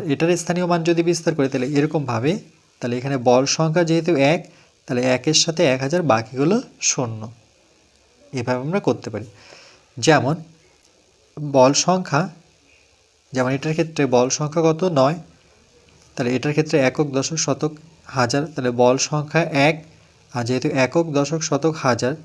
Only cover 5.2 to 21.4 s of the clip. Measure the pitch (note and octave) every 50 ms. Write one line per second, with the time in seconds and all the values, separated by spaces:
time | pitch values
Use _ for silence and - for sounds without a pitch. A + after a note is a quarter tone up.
5.2 | - D#3 D#3 - - E3 D#3 F3+ F3 C3+ B2+ C3 C3+ C#3 E3 F3+ F3 C3 A2 A2+
6.2 | A2+ - C3 B2+ C#3+ E3 G#3 B3 C4 - - - - - - D3 B2+ A#2 A2 A2
7.2 | A2+ A#2 A2+ - _ _ _ _ _ _ _ _ _ _ _ _ _ _ _ _
8.2 | _ - - B2+ A2+ B2+ B2+ B2+ C3 D3+ F#3 G3+ - C#3+ A#2+ - - - A#2 G2+
9.2 | C3 - - - - - - - - - - _ _ _ _ A#2 A2+ D#3+ D3+ C#3
10.2 | A#2 C3+ E3 F3+ - - - _ _ _ _ _ _ _ _ _ _ _ _ _
11.2 | _ _ _ D3+ D3 D3 C#3 C3+ B2+ C3+ C#3+ - - F3 F#3 F#3 F3+ - C#3+ D3
12.2 | F#3+ - - - _ _ _ _ _ _ _ _ _ _ _ _ _ _ _ _
13.2 | _ _ B2 B2+ B2+ B2+ C3+ C#3 D3 D#3 D#3 F3 E3 D#3+ D#3+ D3+ C#3+ B2+ B2+ B2
14.2 | B2 C3 - - D3+ D3 D3 E3+ D#3+ D#3+ D#3+ D#3+ F#3 F#3 E3 C3+ C3 C#3+ E3+ F3
15.2 | - - - _ _ _ _ _ _ _ _ _ _ _ _ _ _ _ _ -
16.2 | B2+ A#2+ B2+ B2 B2 D3+ D3 D#3 D3+ - - D3 C3 B2+ - - D3+ C#3+ C3 C3+
17.2 | C3 - E3 D#3 - D3 C3+ - D3+ D#3 - - - - _ _ _ - - C3
18.2 | A#2+ A#2 C#3 C#3+ D3+ D3+ - - B2+ B2 B2 A#2+ B2 B2 C3 C3+ - - D3+ D3+
19.2 | D3 D3+ - D#3+ E3+ D#3 D#3 C#3 C#3 D#3 D#3+ D#3 - - - _ _ _ _ _
20.2 | _ _ - B2 A#2+ A#2+ B2+ B2+ - D3+ C#3+ C3+ B2+ B2+ - E3+ E3 E3 C#3 C#3+
21.2 | C#3+ C#3+ D#3+ D#3+